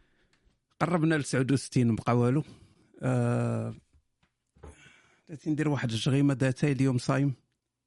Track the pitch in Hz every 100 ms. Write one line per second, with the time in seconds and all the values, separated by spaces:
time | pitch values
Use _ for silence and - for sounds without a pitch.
0 | _ _ _ _ _ _ _ - 165 175
1 | 160 160 135 131 127 135 - - 120 110
2 | - 120 120 135 - - - _ _ -
3 | 131 127 120 120 120 117 113 113 - _
4 | _ _ _ _ _ _ - - - _
5 | _ _ - 160 - 147 151 135 123 110
6 | - 131 143 131 135 127 151 131 135 123
7 | - 135 139 127 _ _ _ _